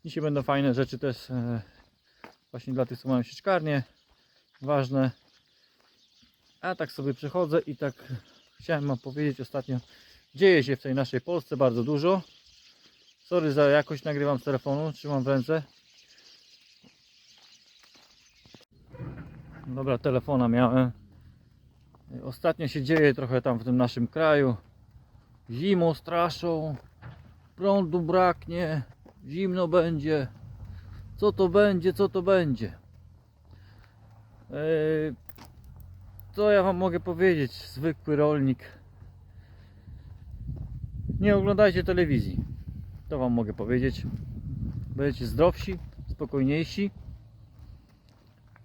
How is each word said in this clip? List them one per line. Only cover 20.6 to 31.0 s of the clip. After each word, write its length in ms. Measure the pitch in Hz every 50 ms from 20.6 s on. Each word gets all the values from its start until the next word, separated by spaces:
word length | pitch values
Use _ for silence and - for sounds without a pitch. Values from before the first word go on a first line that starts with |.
| 127 113 127 131 127 123 - - - - - - - - - _ _ _ _ _ _ _ _ _ _ _ _ - _ - 131 123
Ostatnio 460 | - 135 127 - - 170 160 - 160 127
się 140 | - 151
dzieje 320 | 131 139 160 156 151 143 123
trochę 280 | 143 135 117 131 123
tam 160 | - 139 120 113
w 60 | 110
tym 120 | 127 123
naszym 300 | 127 127 120 - 127 120
kraju. 500 | - - 156 160 156 151 147 135 127 113 - - - _ _ - _ _ - - _ _ - _ _ - _ _ -
Zimą 440 | 117 127 170 202 196 180 170 165 147
straszą, 840 | - - 160 170 170 175 170 - - - 170 165 156 156 156 139 - - - _ - - - - - - - - - _ - _
prądu 440 | - 185 196 196 202 185 156 165 180
braknie, 840 | 165 156 180 185 185 180 170 - - 160 170 175 180 156 160 143 120 - - _ - - - - - 131
zimno 400 | 147 180 196 185 180 185 180 160
będzie. 580 | 165 180 160 170 165 147 143 156 156 147 131 - - - - - - - - - - - - - - -